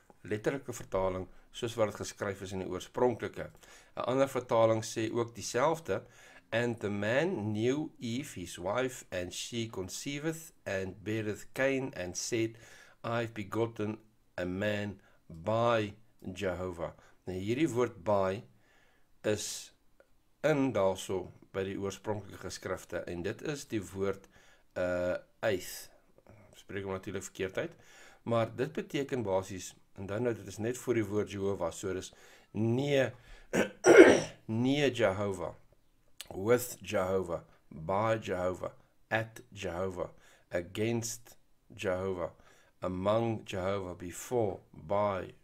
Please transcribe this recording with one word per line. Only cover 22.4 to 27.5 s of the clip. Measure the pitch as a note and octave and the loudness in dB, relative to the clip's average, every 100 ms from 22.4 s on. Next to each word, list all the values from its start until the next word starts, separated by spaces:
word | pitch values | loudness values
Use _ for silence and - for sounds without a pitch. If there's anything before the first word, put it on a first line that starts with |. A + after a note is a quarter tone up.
geskrifte, | F#2 - G2 F#2 - E2+ - | -10 -8 -6 -6 -6 -8 -6
en | F2 | -4
dit | F2+ A2 - | -4 -4 -6
is | D3 - | -6 -4
die | A2+ F2+ | -6 -4
woord, | F#2+ G2 F#2+ - - - - _ | -4 -4 -4 -10 -20 -20 -20 _
eh, | - F2+ F2+ F2+ F2 - _ | -2 0 2 0 -2 -6 _
eith. | A2+ F#2+ - - - - _ _ - - - - | 0 0 -4 -14 -16 -20 _ _ -20 -20 -20 -20
Spreek | - G2 G2 | -10 -8 -4
hom | F#2+ | -6
natuurlik | G#2 F#2+ - | -6 -8 -8
verkeerd | - F#2+ | -4 -4